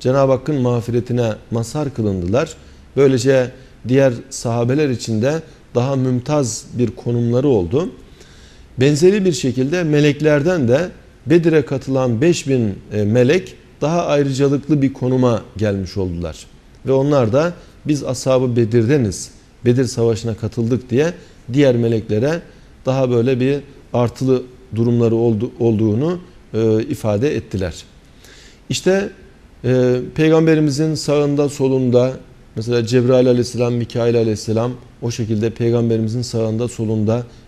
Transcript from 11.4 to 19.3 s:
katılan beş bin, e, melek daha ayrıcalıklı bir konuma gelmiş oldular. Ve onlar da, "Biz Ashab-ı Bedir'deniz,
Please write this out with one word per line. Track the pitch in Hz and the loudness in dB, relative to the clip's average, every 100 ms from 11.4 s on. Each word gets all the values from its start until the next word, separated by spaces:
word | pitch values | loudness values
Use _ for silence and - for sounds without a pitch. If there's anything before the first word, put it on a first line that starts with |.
| 165 156 | 4 2
katılan | 135 135 135 131 127 113 | 0 -4 -2 -2 0 2
beş | 160 170 135 | 2 0 0
bin, | 131 110 92 - | 0 0 -4 -8
e, | 104 | -4
melek | 104 120 123 180 185 - - - | 0 4 4 2 -2 -18 -20 -6
daha | 147 170 165 | -2 -2 0
ayrıcalıklı | 147 139 131 139 139 - 147 | 0 0 2 0 0 0 0
bir | 135 | 0
konuma | 135 127 127 123 107 - - | -2 -2 2 2 0 -4 -4
gelmiş | 104 98 90 104 | -2 -2 -4 -6
oldular. | 92 85 82 78 - - - - - | -6 -4 -8 -10 -18 -20 -20 -14 -2
Ve | |
onlar | 135 143 147 113 | 0 2 2 4
da, | 127 170 175 - - 131 | 2 0 -4 -18 -14 -4
"Biz | 147 | -4
Ashab-ı | 127 123 135 131 127 120 | -4 -6 0 0 2 0
Bedir'deniz, | 113 120 110 147 110 87 - | 2 2 2 2 0 -4 -12